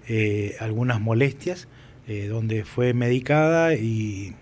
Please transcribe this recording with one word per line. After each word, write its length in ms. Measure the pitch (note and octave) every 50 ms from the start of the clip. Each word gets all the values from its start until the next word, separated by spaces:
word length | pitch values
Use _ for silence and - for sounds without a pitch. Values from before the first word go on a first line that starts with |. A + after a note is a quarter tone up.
| -
eh, 500 | - A2+ A2 A2 G#2 G#2 G#2 G2+ G2+ - -
algunas 400 | A2 A2 G#2+ A2 B2 B2+ B2 G#2+
molestias, 680 | G#2 A2 A2+ A#2 C3+ C#3 C#3 - - F3+ F3+ F3 - - - - - - - - -
eh, 200 | - G#2+ G#2 G2+
donde 400 | G2+ G#2+ A2+ A2 A2 A2 A2 G#2
fue 260 | - - - B2 B2
medicada 840 | B2 B2 B2 A#2+ B2 C3 B2+ - D3 D3+ D#3 D#3 E3 E3 E3 E3 D#3+
y 600 | A2+ A2 A2+ A2+ A2 A2 G#2+ G2+ G2 G2+ F#2 D#2+ D2+